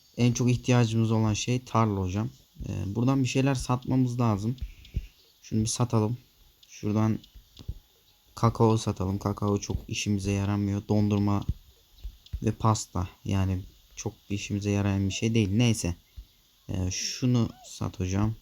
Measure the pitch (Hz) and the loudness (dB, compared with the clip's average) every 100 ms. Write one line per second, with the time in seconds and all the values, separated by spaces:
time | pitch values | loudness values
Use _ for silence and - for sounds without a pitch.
0 | _ - 120 117 123 123 - 123 113 113 | _ 0 2 4 2 2 4 4 4 2
1 | 110 110 110 107 - 127 - 113 110 98 | 2 2 2 0 0 -2 0 2 2 2
2 | 92 101 127 - _ - 120 101 95 113 | 0 -2 -4 -8 _ -12 -8 -6 -4 -2
3 | 123 135 127 135 135 123 - 123 - 131 | 0 2 0 2 2 0 -2 -4 0 0
4 | 127 123 117 98 110 - - - - - | 0 2 0 2 -2 -6 -10 -14 -8 -8
5 | - _ _ _ - 110 110 - 120 113 | -8 _ _ _ -4 -2 0 0 0 2
6 | 107 123 - _ - _ - - 110 107 | 0 -2 -10 _ -20 _ -20 -6 -2 2
7 | 110 104 - - - - - - _ _ | 2 0 -6 -20 -20 -18 -12 -12 _ _
8 | _ _ _ - 117 - 113 110 107 98 | _ _ _ 0 0 4 4 4 0 -2
9 | 95 98 101 101 104 101 - 95 - 110 | -2 -2 -2 -2 0 0 -2 -8 -6 -6
10 | 104 101 98 101 98 104 101 101 104 107 | -2 -2 0 -2 0 0 0 -2 0 2
11 | 104 104 101 101 - - - - _ - | 2 2 2 0 -2 -8 -10 -20 _ -16
12 | - - - - 113 - 113 107 - 92 | -16 -16 -12 -4 -4 0 0 0 -2 -6
13 | 90 - - 98 95 92 98 - _ - | -6 -6 -4 0 0 -2 -6 -18 _ -12
14 | 107 - - 101 - 104 104 101 101 98 | -10 -10 -8 -8 -4 -4 0 0 2 0
15 | 98 - 113 113 95 104 120 107 87 - | 0 0 0 2 2 4 2 2 -2 -6
16 | _ - - _ _ _ - 95 92 - | _ -20 -20 _ _ _ -8 -4 -2 -2
17 | - - 127 123 110 - - - 98 - | -6 -2 2 2 0 -4 -16 -8 -8 -4
18 | 90 95 107 107 | -2 0 0 -2